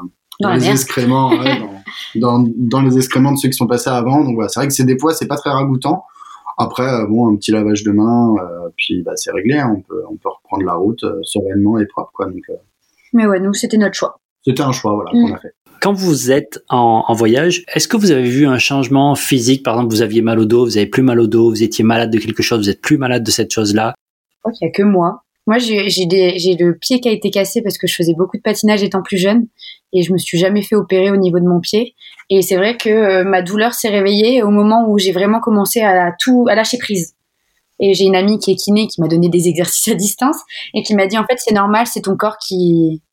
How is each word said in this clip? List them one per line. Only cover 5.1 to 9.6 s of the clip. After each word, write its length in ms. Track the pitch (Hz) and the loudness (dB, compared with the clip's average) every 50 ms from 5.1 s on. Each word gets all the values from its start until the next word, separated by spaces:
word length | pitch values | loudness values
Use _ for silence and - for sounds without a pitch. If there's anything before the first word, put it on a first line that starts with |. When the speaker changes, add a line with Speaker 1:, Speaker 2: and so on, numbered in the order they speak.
| 160 | -2
Speaker 2:
c'est 140 | - 135 | -2 -4
pas 100 | - 139 | -6 -6
très 120 | - - 147 | -6 -4 -4
ragoûtant. 540 | 135 135 139 135 131 123 - 143 175 180 - - _ - - - - - - - - - | -2 -2 0 0 -2 -2 0 -2 -2 -4 -6 -14 _ -20 -20 -20 -20 -16 -16 -10 -6 -4
Après, 240 | 120 107 - - 127 135 | -4 -4 -4 -4 -4 -2
euh, 140 | 127 117 107 | -2 -2 -2
bon, 240 | 101 110 117 120 113 | 0 0 2 2 2
un 40 | 104 | 0
petit 140 | 101 - - | 0 0 0
lavage 320 | 107 110 107 107 104 104 107 | 0 0 2 0 -2 0 0
de 80 | 107 | 0
mains, 440 | 101 104 107 117 120 120 120 113 107 98 | 2 2 2 2 2 2 2 2 2 0
euh, 280 | 90 87 85 87 87 85 - | -2 -6 -10 -10 -12 -12 -8
puis 280 | - - - 95 90 85 | -8 -6 -4 -4 -4 -4
bah, 100 | 82 80 | -6 -8
c'est 160 | - - 85 | -8 -8 -6
réglé, 260 | 87 92 95 117 143 | -6 -2 -2 0 0
hein, 160 | 151 | 0